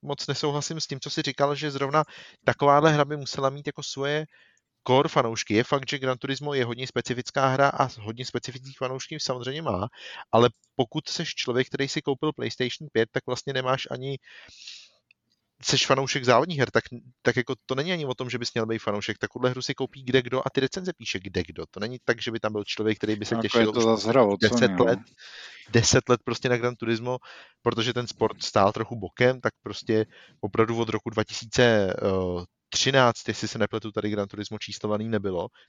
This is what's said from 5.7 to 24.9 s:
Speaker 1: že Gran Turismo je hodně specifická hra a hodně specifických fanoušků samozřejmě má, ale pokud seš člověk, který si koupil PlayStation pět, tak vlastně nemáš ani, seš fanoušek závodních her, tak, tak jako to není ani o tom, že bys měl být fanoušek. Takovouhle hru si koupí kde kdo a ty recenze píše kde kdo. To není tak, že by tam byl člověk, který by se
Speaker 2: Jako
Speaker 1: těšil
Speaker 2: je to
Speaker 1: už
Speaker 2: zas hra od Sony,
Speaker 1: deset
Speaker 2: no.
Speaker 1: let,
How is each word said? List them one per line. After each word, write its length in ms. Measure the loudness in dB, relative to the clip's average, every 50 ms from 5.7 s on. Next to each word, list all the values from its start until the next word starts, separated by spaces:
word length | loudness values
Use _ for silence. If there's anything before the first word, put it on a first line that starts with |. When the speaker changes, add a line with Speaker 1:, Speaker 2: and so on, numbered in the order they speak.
| 0 -2 -2 -4
Speaker 1:
že 80 | -6 -2
Gran 200 | -2 -2 -4 -4
Turismo 360 | -4 -6 -6 -6 -4 -4 -2
je 100 | 0 0
hodně 220 | -2 -2 -8 -8
specifická 600 | -6 -4 -4 -4 -2 -4 -6 -6 -4 0 2 2 2
hra 200 | 4 4 2 2
a 200 | 4 2 -2 -2 -2 -10
hodně 240 | -10 -10 -10 -10 -10
specifických 540 | -6 -6 -6 -6 -6 -14 -14 -16 -16 -10 -8
fanoušků 360 | -6 -6 -6 -8 -10 -10 -10 -8
samozřejmě 420 | -4 -4 -4 -4 -4 -8 -8 -6
má, 260 | -4 -2 -2 -2 -2 -6 _ -14 -18 -18 -16 -16 -8 2
ale 160 | 4 6 6 6 4 _ _ _ -2
pokud 320 | -2 -2 -2 -2 -8 -6 -6
seš 200 | -6 -6 -6 -6 -6
člověk, 320 | -6 -4 -2 0 0 0 -2
který 200 | -2 -4 -4 -4
si 140 | -4 -6
koupil 300 | -4 -4 -4 -2 -2 -4
PlayStation 560 | -4 -4 -8 -8 -4 -4 -6 -6 -6 -10 -12 -4
pět, 160 | 0 0 0 0
tak 100 | -2 -6 -4
vlastně 260 | -4 -6 -6 -6 -6
nemáš 360 | -4 -4 0 0 -2 -2 -2 -8
ani, 280 | -8 -8 -8 -8 -10 -10 _ -20 -20 -20 -20 -20 -20 -20 -20 -18 -18 -20 -20 _ _ _ _ _ _ _ _ _ _ _ _ _ _ _
seš 240 | -4 0 0 0 4
fanoušek 380 | 2 2 2 2 -2 -2 0 4
závodních 340 | 6 6 6 6 2 0 0
her, 120 | 0 2
tak, 140 | 2 -2 -2 -2 -16 -16 _ -20 _ _
tak 140 | 0 0 0
jako 180 | 0 -2 -4 -6 _ _
to 80 | -6 -4
není 180 | -4 -2 -4
ani 140 | -4 -4 -4
o 80 | -6 -6
tom, 160 | -6 -6 -6
že 80 | -6 -6
bys 160 | -6 -4 -4
měl 120 | -4 -2
být 120 | -2 -2 -4
fanoušek. 400 | -2 -4 -4 -4 -4 -6 -6 -6
Takovouhle 320 | -6 -8 -6 -2 -2 -2
hru 120 | -2 -2
si 120 | -6 -8 -6
koupí 280 | -6 -6 -8 -8 -12 -6
kde 180 | 2 2 2
kdo 180 | 2 2 -4 -2 -2
a 40 | 0
ty 100 | 0 0
recenze 320 | 0 0 -4 -6 -8 -8
píše 260 | -10 -10 -10 -8 -8 -8
kde 200 | -8 -4 -4 -4
kdo. 220 | -4 -4 -8 -14 -14 -14
To 100 | -10 -8
není 180 | -8 -8 -8 -8 -2
tak, 180 | -2 -2 -2
že 80 | -2 -6
by 100 | -6 -2
tam 120 | -4 -2
byl 120 | -2 -2 -6
člověk, 320 | -6 -4 -2 0 0 0 0
který 180 | 0 -2 -2
by 80 | -2 -2
se 100 | -2 -2
Speaker 2:
Jako 80 | 0
Speaker 1:
těšil 180 | 0 2 4 4
Speaker 2:
je 60 | 4
to 60 | 4
Speaker 1:
už 120 | 4 4 4
Speaker 2:
zas 200 | 4 4 2 2
hra 180 | 2 6 6
od 180 | 6 6 4 4 2
Sony, 60 | 2
Speaker 1:
deset 180 | 4 4 2 2 4 4
Speaker 2:
no. 60 | 4
Speaker 1:
let, 140 | 4